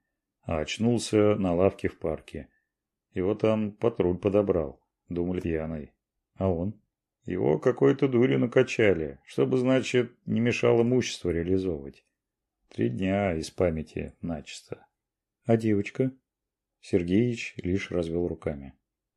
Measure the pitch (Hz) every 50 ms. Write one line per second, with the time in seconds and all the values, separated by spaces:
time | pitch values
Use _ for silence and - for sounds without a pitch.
0 | _ _ _ _ _ _ _ _ _ - 87 78 80 - - - 107 120 120 110
1 | - - - 107 104 104 107 104 98 - 85 85 95 95 - - - 90 - -
2 | - 80 78 76 - - - 78 69 - _ _ _ _ _ _ _ _ _ _
3 | _ _ - 95 90 95 107 107 - 110 110 110 110 104 101 - - - - -
4 | 90 87 90 87 - 101 92 104 101 98 90 85 76 69 - - _ _ _ _
5 | _ - 87 85 87 87 90 90 - 87 80 78 78 80 78 76 69 - _ _
6 | _ _ _ _ _ _ _ - 95 95 87 82 87 104 110 - _ _ _ _
7 | _ _ _ _ _ 92 90 92 113 139 - - - 127 120 - 139 139 139 139
8 | 147 135 127 117 127 135 135 131 127 117 - 135 127 - - - 110 101 92 82
9 | 80 71 67 - _ - - 131 135 131 127 127 123 131 131 131 110 - - 123
10 | 120 117 - _ _ - 110 110 117 120 113 - - 120 120 117 117 120 127 127
11 | 117 - - - - 87 80 85 85 90 95 95 92 92 82 73 69 69 - -
12 | _ _ _ _ _ _ _ _ _ _ _ _ _ _ - - 117 120 127 104
13 | 95 95 98 101 101 95 82 80 76 - - - 92 87 80 78 78 - - -
14 | 76 73 - _ - 85 82 73 69 - - - - _ - - _ _ _ _
15 | _ _ _ _ _ _ _ _ _ - 117 110 113 110 104 101 101 - - -
16 | 131 131 131 - _ _ _ _ _ _ _ _ _ _ _ _ - - - 92
17 | 87 87 92 107 120 123 117 117 - - - - - 87 92 98 - - - 90
18 | 85 82 82 87 87 85 82 - - 85 76 69 67 65 - _ _ _ _ _
19 | _ _ _